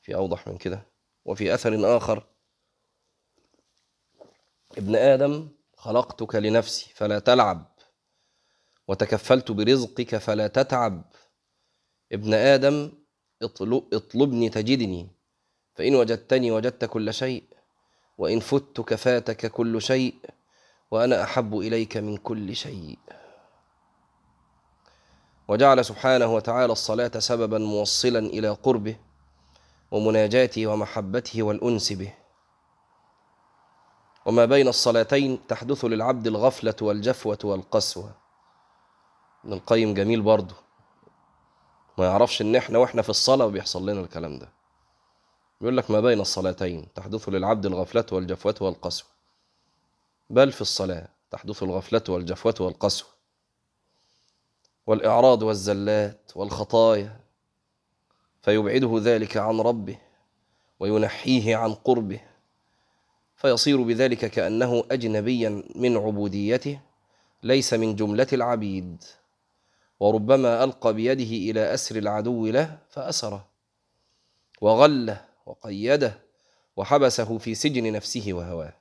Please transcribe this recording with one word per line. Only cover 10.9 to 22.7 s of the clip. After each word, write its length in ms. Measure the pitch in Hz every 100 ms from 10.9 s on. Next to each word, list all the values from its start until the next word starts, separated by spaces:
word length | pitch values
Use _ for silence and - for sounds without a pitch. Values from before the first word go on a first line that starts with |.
| 90 - _ _ _ _ _ _ _ _ _ _
ابن 220 | 104 107
آدم، 580 | 107 127 135 139 147 147 - _ _ _ _
اطل-، 420 | 113 - 98 123 -
اطلبني 560 | 107 - 117 143 120 113
تجدني، 600 | 110 107 135 110 90 87 _ _ _ _ _ _ -
فإن 200 | 107 135
وجدتني 560 | 113 113 - 131 120
وجدت 340 | 110 120 - 117
كل 280 | 113 107
شيء، 300 | - 131 123 _ _ _ _ _ _ _ -
وإن 220 | 85 113
فتك 560 | - 139 139 - 113 110
فاتك 560 | 127 123 - 110 117
كل 300 | - 117 113
شيء، 340 | - 131 127 - - _ _ _ _ _ _
وأنا 320 | 110 123 117
أحب 340 | 98 - 113 104
إليك 400 | 107 113 110 113
من 200 | 107 104
كل 380 | - 110 98 120
شيء. 440 | -